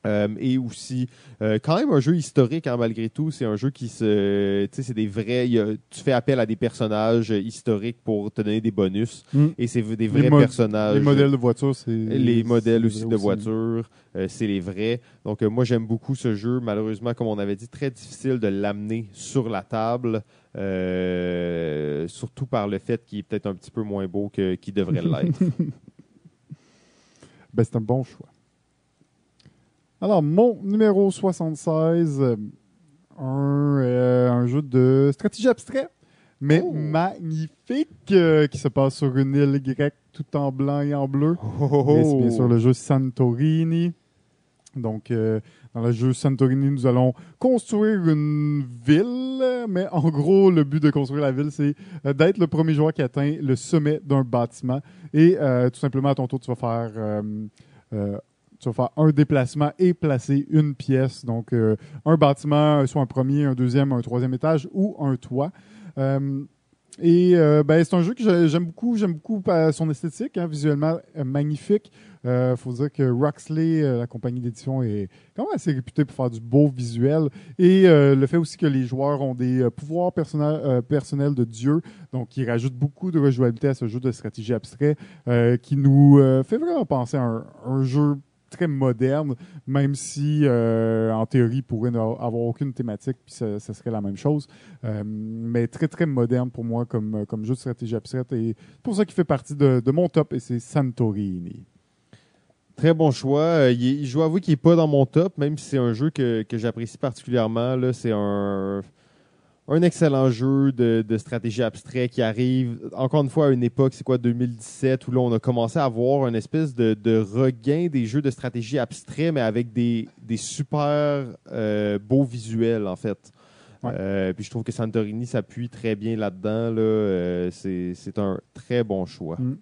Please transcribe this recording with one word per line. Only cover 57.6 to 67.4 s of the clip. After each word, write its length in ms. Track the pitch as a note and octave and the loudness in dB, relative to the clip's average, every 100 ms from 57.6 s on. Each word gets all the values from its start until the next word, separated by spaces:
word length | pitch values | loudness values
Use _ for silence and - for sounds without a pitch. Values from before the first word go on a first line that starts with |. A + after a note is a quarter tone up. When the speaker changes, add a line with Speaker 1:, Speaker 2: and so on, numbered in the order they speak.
| _ - _ | _ -20 _
Speaker 2:
euh, 240 | G#2+ G2+ G2+ _ _ _ _ | -6 -4 -6 _ _ _ _
tu 80 | B2+ | -6
vas 40 | |
faire 180 | A2+ - - | -2 -2 2
un 140 | D#3 | 2
déplacement 600 | C#3+ D3 D3 B2 D3+ D3 - | 4 2 2 0 -2 -4 2
et 160 | F3+ | 0
placer 500 | F3 D#3 C3 - C#3 C#3+ | 2 -2 -2 0 -2 2
une 240 | D#3 D3+ | 2 2
pièce. 500 | C3+ - C3 C3 - | -4 -2 0 0 -4
Donc, 280 | B2 A#2 G#2+ | -6 -6 -2
euh, 240 | A#2+ A2 G#2+ - C#3+ | 0 0 0 -6 -6
un 120 | D3+ D#3+ | -6 2
bâtiment, 640 | D3 C#3+ D3 D3 D3+ D3 | 2 2 0 2 2 2
euh, 60 | C3+ | 0
soit 160 | D3+ | -2
un 40 | B2+ | -2
premier, 380 | C3 C3 C#3+ | -2 -2 0
un 100 | C#3+ | 0
deuxième, 380 | B2 B2+ C3 C#3 | 0 0 2 0
un 100 | B2 | -2
troisième 320 | A#2+ B2 B2+ | -2 -4 -2
étage 340 | B2+ D#3 D#3+ B2 | -2 0 -2 -2
ou 240 | G3 G3+ - | -2 -2 -2
un 160 | C#3+ B2+ | -4 -4
toit. 360 | - B2+ D3+ - _ - G3 D3 | -4 -4 -4 -8 _ -20 -14 -4
Euh, 480 | C3+ C#3 C#3 C#3 C#3+ _ _ _ _ - | -2 -2 -4 -6 -10 _ _ _ _ -2
et, 360 | E3+ E3+ F3+ | 4 4 6
euh, 260 | F3 | 6